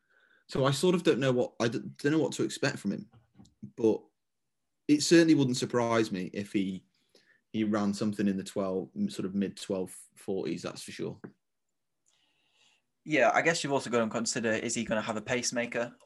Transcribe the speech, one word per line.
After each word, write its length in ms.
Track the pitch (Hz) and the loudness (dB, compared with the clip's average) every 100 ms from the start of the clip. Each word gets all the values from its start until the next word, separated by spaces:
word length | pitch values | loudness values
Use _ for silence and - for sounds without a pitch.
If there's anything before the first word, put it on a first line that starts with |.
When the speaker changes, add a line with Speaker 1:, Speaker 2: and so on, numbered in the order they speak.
| _ _ _ _ - | _ _ _ _ -6
Speaker 1:
so 160 | - | 0
I 60 | 135 | 0
sort 220 | 135 185 | 2 2
of 80 | 170 | 4
don't 160 | 170 123 | 4 4
know 120 | 135 | 2
what, 200 | 123 - - | 2 0 0
I 80 | 117 | -2
d-, 120 | 110 101 - | -2 -8 -4
don't 100 | 143 | 0
know 60 | 160 | 2
what 140 | - | 0
to 120 | - | -2
expect 340 | 110 - 143 - | -4 -2 -4 -2
from 140 | 101 | -4
him, 140 | 80 - - _ - - _ - - | -6 -10 -20 _ -20 -20 _ -16 0
but 240 | 113 - - _ _ _ _ _ _ _ - | 2 2 -4 _ _ _ _ _ _ _ 2
it 140 | 147 | 2
certainly 320 | - 170 165 | 6 6 8
wouldn't 220 | 147 127 123 | 6 4 0
surprise 540 | - 120 117 113 110 | -2 0 2 2 0
me 180 | 92 92 | -2 -6
if 180 | 101 101 | -8 -4
he, 320 | 104 95 92 _ _ _ _ _ _ _ | -2 -2 -6 _ _ _ _ _ _ _
he 100 | 110 | -4
ran 300 | 107 107 101 | 0 0 0
something 320 | 101 107 104 101 | 0 -2 0 0
in 100 | 95 | 0
the 60 | |
twelve, 440 | 95 - 95 95 87 - 101 | -4 -4 -4 -4 -6 -4 -6
sort 180 | - 101 | -4 -4
of 80 | |
mid 220 | 98 95 - | -2 -4 -4
twelve 380 | - 95 92 - - - | -6 -4 -6 -10 -20 -14
forties, 460 | - 95 - 87 | -6 -4 -4 -6
that's 200 | 87 - | -8 -10
for 80 | - | -12
sure. 260 | - 87 - - - _ _ _ _ _ _ _ _ _ _ _ _ _ _ _ _ - | -8 -8 -10 -16 -20 _ _ _ _ _ _ _ _ _ _ _ _ _ _ _ _ 0
Speaker 2:
Yeah, 240 | 147 117 | 4 6
I 80 | - | 6
guess 200 | 165 170 | 2 0
you've 100 | 143 | 0
also 180 | 135 127 | -2 0
got 100 | 120 | 0
to 60 | 110 | 0
consider, 440 | 117 117 127 113 | -2 -4 -2 0
is 220 | 110 120 | -2 -2
he 100 | 120 | -4
gonna 180 | 110 110 | -2 -4
have 140 | 107 107 | -4 -6
a 60 | |
pacemaker, 720 | 107 127 123 123 120 120 120 - | -4 -4 -2 -4 -4 -4 -6 -8